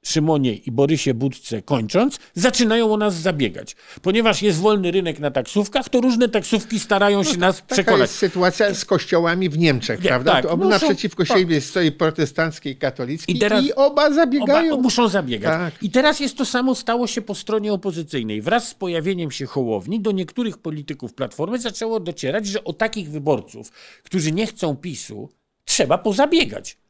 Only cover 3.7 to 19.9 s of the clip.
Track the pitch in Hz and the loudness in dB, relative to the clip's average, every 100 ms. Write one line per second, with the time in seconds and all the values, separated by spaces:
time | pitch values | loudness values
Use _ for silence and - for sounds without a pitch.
3.7 | - - - 185 214 226 - 208 160 202 | -20 -20 -6 0 2 2 4 2 4 4
4.7 | 208 180 185 170 147 147 131 - 202 202 | 2 2 0 -2 -4 -2 -2 -2 -2 0
5.7 | - 247 254 254 233 247 214 - 214 - | -2 0 2 4 4 2 0 0 -2 0
6.7 | 214 - 196 202 202 196 185 180 185 - | -6 0 4 4 4 2 2 2 0 -2
7.7 | 226 180 190 - - 190 180 180 - 208 | 0 4 4 2 0 -2 2 0 2 0
8.7 | 202 - 185 - 175 170 175 185 151 165 | 0 0 0 2 0 2 0 0 2 2
9.7 | 131 - 110 180 127 135 147 151 196 381 | 2 -2 -2 0 2 4 2 2 0 2
10.7 | - 302 196 208 - 165 220 180 156 - | 4 2 0 -4 -2 2 2 2 0 0
11.7 | 190 160 147 160 160 147 - 160 156 143 | 0 0 2 -2 0 -4 0 -4 -4 -10
12.7 | 131 135 127 127 160 - 196 208 214 277 | -4 -4 -4 -8 -6 -4 0 2 2 2
13.7 | - 277 285 311 294 311 277 220 302 330 | 2 2 4 4 4 2 2 2 4 4
14.7 | 285 254 - 226 190 135 117 175 160 170 | 2 2 2 2 2 -2 -2 -2 -2 -4
15.7 | - 208 254 294 294 277 - 262 247 262 | -6 -2 2 2 0 -4 -4 -2 0 0
16.7 | 254 - 240 247 254 - 196 - 214 208 | -2 -2 -2 -2 -4 -8 -10 -2 -2 0
17.7 | 196 196 165 151 143 110 107 120 233 - | -2 -2 -6 -6 -6 -4 -4 0 0 -2
18.7 | - 185 165 160 185 156 - 135 143 120 | -8 -4 -2 -2 -2 -4 -6 -6 -4 -2
19.7 | 104 90 | -2 -2